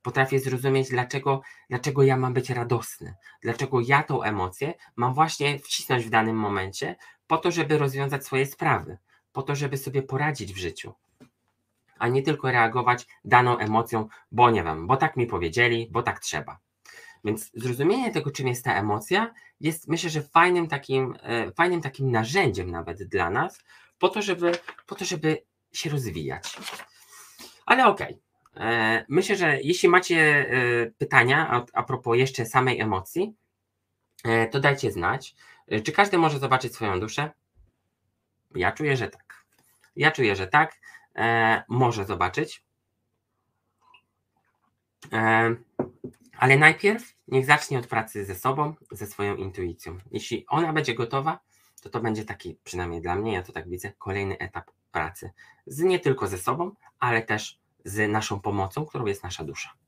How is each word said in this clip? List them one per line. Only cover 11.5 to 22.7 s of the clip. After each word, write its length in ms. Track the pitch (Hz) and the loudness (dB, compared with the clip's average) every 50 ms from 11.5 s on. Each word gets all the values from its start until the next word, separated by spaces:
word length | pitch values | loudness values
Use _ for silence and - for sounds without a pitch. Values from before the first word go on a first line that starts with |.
| _ _ _ _ _ _ _ _ _ _ 110 | _ _ _ _ _ _ _ _ _ _ -2
a 40 | |
nie 160 | 117 127 139 135 | 0 0 2 0
tylko 280 | 156 147 - - 131 | 0 -2 -2 -2 0
reagować 560 | 120 120 113 113 113 127 117 123 123 123 - _ - _ _ | 2 2 2 2 2 0 2 2 0 0 -4 _ -20 _ _
daną 320 | 104 120 123 123 123 120 | 4 6 6 6 6 2
emocją, 500 | 117 107 107 107 113 113 - 117 110 107 - - - _ _ | 0 0 2 2 0 0 2 -2 -2 -2 -4 -12 -20 _ _
bo 180 | - 113 120 117 | 4 6 6 8
nie 140 | 113 98 82 | 8 4 2
wiem, 240 | 80 78 80 82 | 0 -4 -4 0
bo 100 | 92 135 | 0 2
tak 200 | 143 160 147 - | 2 2 0 2
mi 100 | - - | -2 -2
powiedzieli, 600 | - 104 87 87 82 82 120 120 117 117 117 113 - | -2 -2 -2 -2 -2 2 2 2 2 2 0 -4 -2
bo 120 | - 117 117 | -4 -2 -2
tak 160 | 107 98 - | -2 -6 -6
trzeba. 400 | - - - 76 73 - - - _ _ _ _ _ - - - - - - _ - | -8 -6 -6 -6 -8 -8 -16 -20 _ _ _ _ _ -20 -20 -20 -20 -20 -20 _ -4
Więc 280 | 107 110 110 - - _ | -4 -4 -4 -8 -14 _
zrozumienie 580 | 117 117 127 120 123 143 175 214 262 254 226 | -6 -6 -4 -2 0 2 2 2 2 0 -2
tego, 200 | - 156 - 143 | -2 -4 -4 -4
czym 160 | 135 - 131 | -6 -4 -4
jest 180 | 127 120 120 - | -2 -4 -2 -2
ta 100 | 131 87 | -2 0
emocja, 580 | 95 104 110 - - - - 180 202 226 226 - - - - _ _ | 0 0 0 -2 -2 -2 0 0 0 0 -2 -6 -18 -20 -20 _ _
jest, 280 | - 156 160 - - | -4 -4 -4 -4 -4
myślę, 220 | 139 160 165 180 165 | -4 -4 -2 -2 -4
że 120 | 151 151 | -4 -4
fajnym 460 | 143 - _ 160 175 180 180 175 170 | -6 4 _ 6 6 6 4 2 0
takim, 500 | 160 147 139 - - 135 135 131 123 - - | -2 -4 -8 -4 -2 0 0 0 -2 -6 -10
e, 300 | - - 117 117 107 92 | -6 -4 -2 -2 -2 -4
fajnym 300 | - - 170 180 180 170 | 0 0 2 2 2 -2
takim 300 | 156 139 - - 135 131 | -4 -6 -4 -2 -2 0
narzędziem 600 | 120 110 110 117 147 196 185 123 95 95 90 90 | 2 0 0 0 0 2 2 2 0 -2 -6 -6